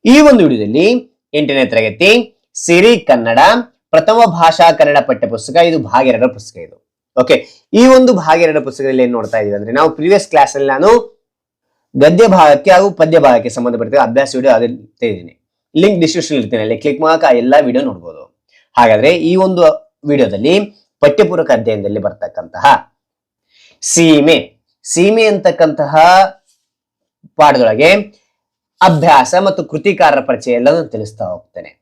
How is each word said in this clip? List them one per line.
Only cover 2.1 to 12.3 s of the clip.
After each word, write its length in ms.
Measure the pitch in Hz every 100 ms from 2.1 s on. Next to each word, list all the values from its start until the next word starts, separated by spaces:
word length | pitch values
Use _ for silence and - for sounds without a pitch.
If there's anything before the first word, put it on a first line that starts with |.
| 240 220 _ _ -
ಸಿರಿ 280 | - 170 214 233 -
ಕನ್ನಡ 300 | 123 113 135 170 240 233 _ _
ಪ್ರಥಮ 260 | 160 - 226 226
ಭಾಷಾ 340 | 170 165 160 170
ಕನ್ನಡ 260 | 160 147 143 131
ಪಠ್ಯ 200 | 117 117
ಪುಸ್ತಕ, 260 | 113 - 165 170
ಇದು 100 | 160 104
ಭಾಗ 160 | 123 131
ಎರಡರ 180 | 113 123
ಪುಸ್ತಕ 220 | - - 92
ಇದು. 120 | 80 _ _ _ _ 131
ಓಕೆ, 200 | 127 147 - _ _
ಈ 100 | 208 254
ಒಂದು 240 | 262 254
ಭಾಗ 220 | 196 156 165 165
ಎರಡರ 140 | 151 131
ಪುಸ್ತಕದಲ್ಲಿ 360 | 127 135 131
ಏನ್ 100 | 123 120
ನೋಡ್ತಾ 200 | 110 113
ಇದೀವಿ 140 | 104 101
ಅಂದ್ರೆ, 160 | 107 131
ನಾವು 120 | 160 -
ಪ್ರೀವಿಯಸ್ 280 | 160 196 196
ಕ್ಲಾಸ್ 200 | 151 139 139
ಅಲ್ಲಿ 120 | 139
ನಾನು 180 | 135 185 240 226 _ _ _ _ _ _ _ _
ಗದ್ಯ 320 | 135 147 175 226